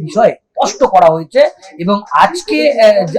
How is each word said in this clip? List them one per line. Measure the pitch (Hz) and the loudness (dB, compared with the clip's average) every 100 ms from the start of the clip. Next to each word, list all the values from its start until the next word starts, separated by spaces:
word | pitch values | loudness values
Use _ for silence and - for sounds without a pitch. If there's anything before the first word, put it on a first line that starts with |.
বিষয়ে | 156 196 - | -6 0 0
স্পষ্ট | - _ - 254 - | -2 _ -6 -6 -2
করা | 262 185 165 | 0 4 2
হয়েছে | 160 160 262 302 - - 156 | 2 -2 0 0 -2 -20 -8
এবং | 175 202 - | -4 -4 -4
আজকে, | 151 190 359 - 302 302 226 | 0 0 -2 -6 -2 -2 2
আহ, | 220 202 170 | 2 2 -2